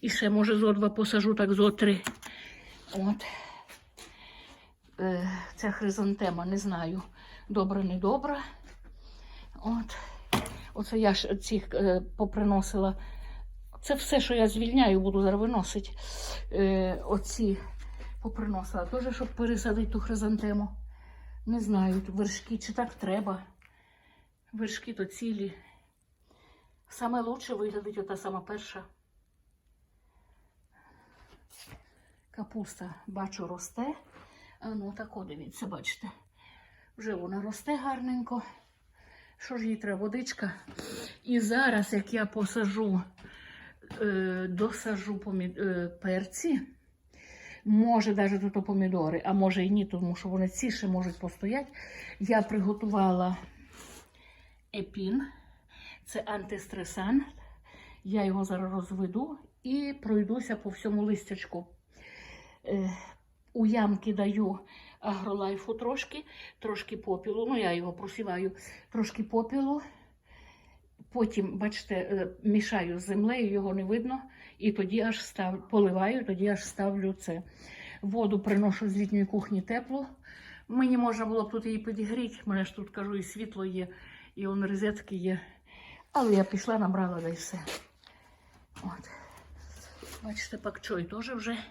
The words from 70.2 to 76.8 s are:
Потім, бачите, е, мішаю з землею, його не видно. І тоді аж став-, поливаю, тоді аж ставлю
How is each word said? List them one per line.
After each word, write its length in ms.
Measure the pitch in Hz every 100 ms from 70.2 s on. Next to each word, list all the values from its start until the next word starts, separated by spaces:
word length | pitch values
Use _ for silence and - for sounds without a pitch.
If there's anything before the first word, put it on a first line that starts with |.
| _ - - - - - _ _ -
Потім, 460 | 247 220 - 190 196
бачите, 360 | 208 214 -
е, 340 | 190 180 202 185 -
мішаю 580 | 220 208 208 208 175 175
з 60 | 185
землею, 460 | 202 214 247 220
його 220 | 202 196
не 100 | 190
видно. 380 | 190 226 247 262 - - - -
І 140 | 214
тоді 280 | 208 190 214
аж 240 | 226 214
став-, 440 | - - 185 185 -
поливаю, 560 | 220 196 185 190 254
тоді 240 | 220 190 202
аж 160 | 202
ставлю 480 | - -